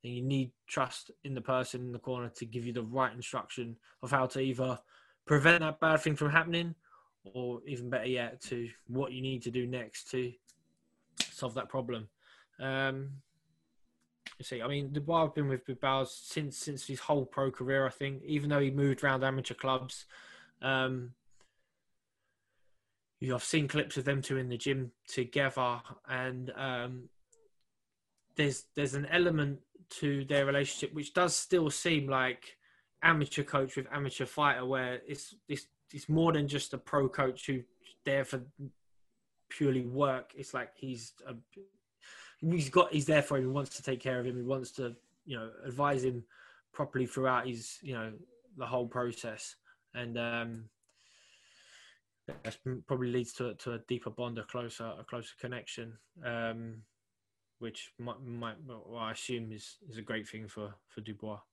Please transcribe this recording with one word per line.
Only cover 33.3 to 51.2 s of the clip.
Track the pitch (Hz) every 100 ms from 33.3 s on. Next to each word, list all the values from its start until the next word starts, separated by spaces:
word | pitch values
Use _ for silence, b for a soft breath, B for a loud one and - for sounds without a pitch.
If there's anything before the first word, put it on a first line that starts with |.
| -
coach | 143 143 135 135
with | 131
amateur | 143 139 - 127
fighter, | - 147 127 127
where | 131 127 123 -
it's, | 143 - - _
it's, | 143 - _ _
it's | 143 -
more | 156 165
than | 160 143
just | 143 -
a | 131
pro | - 147 131
coach | - 131 127 -
who's | 131 120 _ - - -
there | 139
for | 135 131 123 - 143 - _ _ _ _ _ _ _
purely | - 143 131
work. | 123 127 143 127 -
It's | 139 135
like | 131 117
he's | - 135 120 113 - 131
a, | 120 - - 196 _ _ _ B B B B
he's | 160 175 139
got, | 185 180
he's | 156
there | 143 151
for | 139 139
him. |
He | 131
wants | 139 135 -
to |
take | - 127
care | 131 123
of | 123
him. | 123
He |
wants | 123 135 123
to, | - 123 117 _ _ -
you | 123
know, | 113 110 135
advise | 123 143 139
him | 127 123 - B B B _
properly | - 143 131
throughout | 123 - 131 127 123
his, | 117 113 -
you | 147
know, | 123 110 107 - _ _ -
the |
whole | 104 127 123
process. | 127 120 117 120 110 - - b b _
And, | 123 120 117
um, | 117 117 117 113 113 _ _ B B B